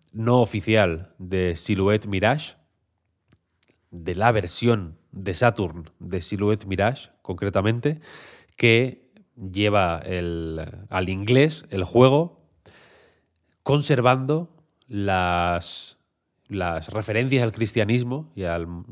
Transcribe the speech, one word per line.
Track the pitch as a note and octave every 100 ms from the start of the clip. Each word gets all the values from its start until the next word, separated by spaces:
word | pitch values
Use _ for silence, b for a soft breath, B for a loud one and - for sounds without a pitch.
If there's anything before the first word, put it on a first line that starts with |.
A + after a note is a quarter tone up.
| _
no | A2 A2 B2
oficial | A#2 G#2+ G#2+ A2 F#2 D#2+ F#2 -
de | F2+ F#2 F2+ E2
Silhouette | - F#2+ G2 G#2+ G#2
Mirage, | F#2+ G#2 D3+ - - _ _ _ _ _ _ _ _ _ _ _ _ _
de | F2 E2 F2+
la | A2+
versión | A2 F2+ - A#2 A2 E2+ - _
de | F#2+ F#2+
Saturn | F2+ A#2+ A2 F2 E2+ D#2+ _
de | F2 F2+
Silhouette | - G2 G#2 G#2+ F#2+
Mirage, | F#2 G#2 C3+ - _
concretamente, | - F2+ G2+ G2 G#2 A#2+ D3 D#3 B B B B B -
que | A#2+ A2+ B2+ - _ _ _ -
lleva | F#2+ F#2+ G#2 G2+ F2+ E2
el, | C#2+ F#2 F2 E2+ D#2+ D#2+ D#2 E2 G2
al | F#2+ F#2+
inglés | F#2+ G2+ B2+ D#3 D#3 -
el | G2
juego, | F2+ A#2 C3 C#3+ E3+ - _ _ b b b b b b b _ _ _
conservando | - D3 C#3+ B2+ A#2+ C3 C3 D#3 F3 _ _ _ _
las, | G#2 G2 F#2 F2+ F2 F2 F2 - - - _ _ _ _ _ _
las | F#2+ F2 D#2+ -
referencias | G#2+ G#2+ G#2+ C3 C3
al | A#2
cristianismo | A2 A2 A#2 G#2 B2 B2 C3+ D#3 G2
y |
al, | F2 E2+ E2 E2+ -